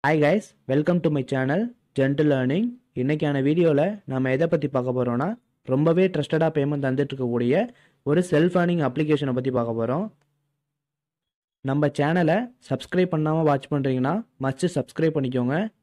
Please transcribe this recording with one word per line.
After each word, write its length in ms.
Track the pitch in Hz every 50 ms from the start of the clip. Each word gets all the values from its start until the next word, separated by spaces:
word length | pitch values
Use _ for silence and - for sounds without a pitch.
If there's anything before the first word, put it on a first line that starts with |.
| -
Hi 80 | 139 156 156 147
guys, 240 | 147 165 214 208 - _ _ _ -
welcome 280 | 131 143 151 160 175 175 -
to 80 | 165 151
my 40 | 143 127 - 139
channel, 280 | 131 131 131 143 185 226 240 - _ _ _ _ -
Gentle 320 | 135 135 143 143 151 151 139
Earning. 280 | 135 127 127 139 180 226 247 240 - _ _ _ 127
இன்னைக்கான 420 | 123 135 151 151 160 147 143 139 131 143
வீடியோல 340 | 156 170 175 165 147 139 151 185 214 208 _ - 131
நாம 180 | 131 131 131 131
எதை 100 | 131 165 170 170
பத்தி 160 | 160 147 143 131
பார்க்க 180 | 131 123 127 123
போறோம்னா, 320 | 127 123 120 120 120 139 180 226 - _ _ _ _ _ - 131
ரொம்பவே 320 | 135 151 165 165 175 190 185 185
ட்ரஸ்டடா 340 | 156 143 - - 160 160 160 160
பேமெண்ட் 280 | 151 139 143 147 143 135
தந்துட்டு 260 | 135 131 131 143 143 139
இருக்கக்கூடிய 480 | 135 131 120 120 120 120 120 131 180 233 240 - _ _ _ _ _ _ 139
ஒரு 100 | 147 170 180 180
செல்ஃப் 260 | - 151 160 180 175 185 175
ஏர்னிங் 200 | 170 175 170 147 127
அப்ளிகேஷனை 460 | 123 147 156 151 156 139 147 135 123 123
பத்தி 140 | 123 135 127 123
பார்க்க 200 | 117 117 113 113
போறோம். 240 | 113 113 - 156 208 220 - _ _ _ _ _ _ _ _ _ _ _ _ _ _ _ _ _ _ _ _ _ _ _ _ _ _ _ _ _ _ 131
நம்ம 220 | 135 147 151 143 143 -
சேனலை 380 | 143 147 165 180 175 151 165 208 247 247 - _ _ -
சப்ஸ்கிரைப் 440 | 135 127 - - - 180 185 180 180
பண்ணாம 320 | 156 156 156 156 160 165 151
வாட்ச் 200 | 143 139 139 - 151
பண்றீங்கன்னா, 420 | 143 135 135 131 127 127 135 165 220 233 _ _ _ 131
மஸ்ட் 220 | 135 135 - - 175 -
சப்ஸ்கிரைப் 400 | 143 127 - - - 160 160 156 156
பண்ணிக்கோங்க. 340 | 139 120 131 127 123 123 139 165 214 220 _ _